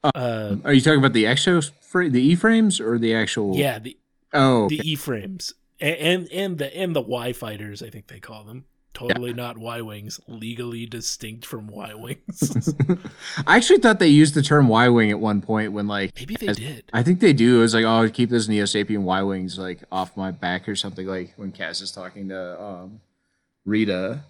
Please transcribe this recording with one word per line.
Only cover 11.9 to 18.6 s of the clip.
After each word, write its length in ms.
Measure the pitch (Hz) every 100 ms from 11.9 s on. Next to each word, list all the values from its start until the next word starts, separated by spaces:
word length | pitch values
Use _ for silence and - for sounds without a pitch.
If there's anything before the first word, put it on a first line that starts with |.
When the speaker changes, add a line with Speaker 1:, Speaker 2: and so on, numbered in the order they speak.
| 107 117 - - - - 143 139 147 147 180 -
Speaker 1:
<laughs> 360 | - - - 143
I 100 | 208
actually 220 | - 359
thought 200 | 226 202
they 100 | 170
used 260 | 147 156
the 80 | 151
term 260 | 143 147 131
Y-wing 420 | 110 123 120 107
at 100 | 104
one 200 | 107 104
point 300 | 95 110 107
when, 140 | 104 104
like, 260 | 101 95 -
Speaker 2:
Maybe 180 | 131 226
they 120 | 214
Speaker 1:
as 80 | 101
Speaker 2:
did. 280 | 123 131 -
Speaker 1:
I 100 | 117
think 180 | 123 180
they 120 | 214
do. 260 | 139 117 123
It 20 |
was 140 | 117
like, 100 | 113
"Oh, 240 | 113 113 113
keep 200 | 113 117
those 180 | 120 107
Neo 160 | 107